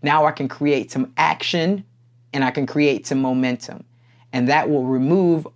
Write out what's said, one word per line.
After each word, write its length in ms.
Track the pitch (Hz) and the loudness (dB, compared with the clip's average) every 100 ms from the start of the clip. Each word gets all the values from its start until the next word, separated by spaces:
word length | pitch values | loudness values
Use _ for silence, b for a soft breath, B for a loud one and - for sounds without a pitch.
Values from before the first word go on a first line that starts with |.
now 240 | 143 156 151 | 2 4 2
I 60 | |
can 160 | 151 135 | 0 -8
create 420 | - 147 139 113 | -2 0 0 -2
some 200 | 135 127 - | -6 -6 0
action 680 | 156 156 - 175 165 196 - _ _ _ _ | 0 0 -2 -2 0 -2 -6 _ _ _ _
and 100 | 139 | -2
I 60 | 131 | -2
can 160 | 131 135 | -2 -4
create 400 | 147 147 120 - | 0 2 0 -2
some 160 | 135 | -2
momentum. 600 | 131 127 127 123 - - - b b b b | 0 0 -2 -4 -10 -18 -20 b b b b
And 120 | 131 123 | -2 2
that 180 | 147 - | 2 2
will 160 | 147 | 0
remove 640 | 127 131 135 180 180 165 151 | 0 0 2 2 4 0 -2